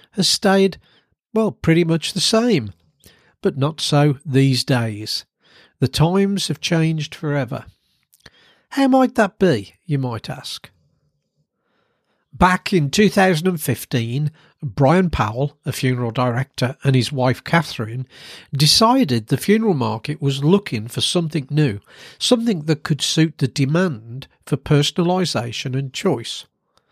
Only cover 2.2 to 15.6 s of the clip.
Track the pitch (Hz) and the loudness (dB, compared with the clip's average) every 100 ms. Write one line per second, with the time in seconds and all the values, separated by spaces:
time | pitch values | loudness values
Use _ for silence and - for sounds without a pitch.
2.2 | - 226 240 165 104 - _ _ - _ | 0 2 2 0 -2 -12 _ _ -20 _
3.2 | _ _ 202 139 143 156 - 147 147 139 | _ _ -4 0 -2 -2 0 4 4 0
4.2 | 151 131 135 120 - 123 113 104 107 - | 0 2 2 2 0 -2 -2 -6 -8 -10
5.2 | - _ _ _ _ _ 127 - 160 190 | -12 _ _ _ _ _ -2 2 2 2
6.2 | 196 196 - 143 - 165 160 156 147 - | 0 -2 -4 -6 -2 0 0 -2 -6 -8
7.2 | 151 143 120 123 - - _ _ _ _ | -4 -4 -4 -8 -12 -20 _ _ _ _
8.2 | - _ _ _ _ 277 269 262 254 240 | -20 _ _ _ _ 0 4 6 4 2
9.2 | 202 - 185 113 95 _ - 139 127 110 | 0 2 2 2 -4 _ -4 -4 -2 -6
10.2 | - - - - - _ _ _ _ _ | -10 -12 -12 -14 -16 _ _ _ _ _
11.2 | _ _ _ _ _ _ _ _ _ _ | _ _ _ _ _ _ _ _ _ _
12.2 | _ 123 180 180 - 185 139 202 202 202 | _ 2 2 2 0 0 2 2 2 4
13.2 | 190 156 185 170 - 110 - 123 113 131 | 2 2 -2 -2 -4 -4 -4 -4 -2 -2
14.2 | 151 - _ _ 139 101 135 180 175 - | -4 -6 _ _ -8 2 4 4 2 0
15.2 | 104 117 143 - | -2 -2 -6 -6